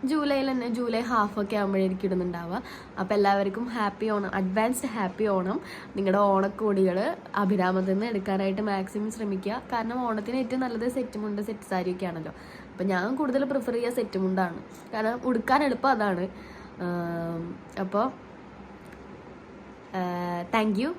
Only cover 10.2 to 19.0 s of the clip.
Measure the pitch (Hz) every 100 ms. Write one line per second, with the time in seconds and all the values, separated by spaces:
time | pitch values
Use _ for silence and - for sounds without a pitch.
10.2 | 208 254 247 262 254 226 233 254 247 214
11.2 | 208 208 208 214 - 185 180 180 185 165
12.2 | 160 - - - - - 190 185 202 262
13.2 | 285 254 277 269 226 233 240 240 214 190
14.2 | 190 190 180 170 - - - 220 220 240
15.2 | 247 240 220 269 294 247 269 240 208 175
16.2 | 190 - - - - - 180 175 170 170
17.2 | 165 170 170 180 - - 190 202 254 -
18.2 | - - - - - - - -